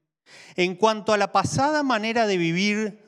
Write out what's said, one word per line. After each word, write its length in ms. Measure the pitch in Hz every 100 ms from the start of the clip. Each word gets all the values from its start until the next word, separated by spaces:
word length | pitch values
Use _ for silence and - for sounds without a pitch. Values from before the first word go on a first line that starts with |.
| _ _ _ - - -
"En 180 | 180
cuanto 380 | 180 220 220 190
a 60 | 208
la 120 | 196
pasada 520 | 196 175 - 277 302
manera 440 | 277 226 220 226 214
de 120 | 190
vivir, 680 | 165 170 208 208 214 208